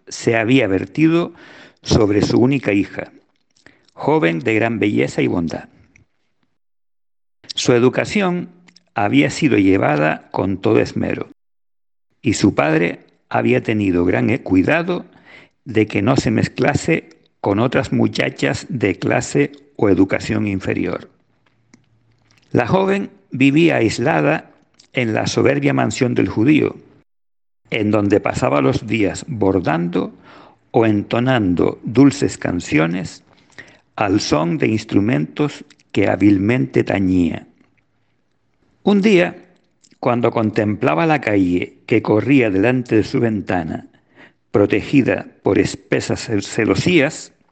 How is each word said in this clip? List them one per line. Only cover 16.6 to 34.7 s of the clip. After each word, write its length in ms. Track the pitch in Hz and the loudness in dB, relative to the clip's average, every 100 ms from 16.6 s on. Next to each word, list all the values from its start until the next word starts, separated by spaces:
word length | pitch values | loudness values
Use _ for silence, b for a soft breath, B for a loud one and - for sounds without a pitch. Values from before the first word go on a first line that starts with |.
| 156 143 - 165 - - _ _ | -2 0 -2 -4 -4 -20 _ _
con 180 | - 101 | -2 0
otras 340 | 123 143 123 | 0 -2 -2
muchachas 760 | 117 110 110 131 - 139 139 - | 0 0 -2 -4 -2 -4 -4 -8
de 320 | 139 107 - | -4 -2 -2
clase 500 | 117 123 123 143 143 - _ | -2 -2 -2 -2 -2 -6 _
o 140 | - 107 | -2 0
educación 580 | 95 95 98 - 107 104 | 2 2 -2 -4 -4 -4
inferior. 640 | 95 110 98 90 - - _ _ _ _ _ _ _ _ _ _ _ _ _ _ | -4 -4 -4 -4 -6 -12 _ _ _ _ _ _ _ _ _ _ _ _ _ _
La 160 | 120 113 | -4 0
joven 420 | 190 190 202 196 - _ | 0 0 -2 -6 -14 _
vivía 440 | 120 139 143 170 131 | 0 2 4 2 2
aislada 760 | 110 - 151 165 147 160 - _ _ _ _ | 0 0 0 0 0 -2 -6 _ _ _ _
en 200 | - 117 | -6 -2
la 140 | 113 110 | -2 -2
soberbia 480 | - 110 143 139 | 0 0 2 0
mansión 400 | 131 120 - 123 | 0 -2 -2 -2
del 140 | 117 104 | 0 -2
judío, 480 | 104 123 147 53 - - _ _ _ _ _ _ _ _ | 0 0 2 0 -4 -20 _ _ _ _ _ _ _ _
en 200 | 113 107 | -4 0
donde 300 | 107 101 98 | 0 2 2
pasaba 400 | 117 - 127 143 | 2 -2 0 2
los 260 | 135 - 113 | 0 -2 -4
días 380 | 113 98 90 - | -2 -2 -4 -10
bordando 880 | 107 98 98 85 82 87 175 202 - B B B B _ | -2 0 0 0 -2 -2 -4 -6 -12 B B B B _
o 160 | 123 113 | 0 2
entonando 920 | 104 - 117 127 127 95 85 - - | 0 0 -2 0 0 2 2 0 -2
dulces 560 | - 113 139 - 107 - | -2 4 4 4 -4 -4
canciones 840 | - 90 - 147 165 175 - - _ B B B B B B - | -6 -6 -2 0 0 -4 -8 -14 _ B B B B B B -4
al 240 | 104 104 | 0 0
son 360 | - 151 170 156 | 0 -2 0 -2
de 100 | |
instrumentos 960 | 127 | -2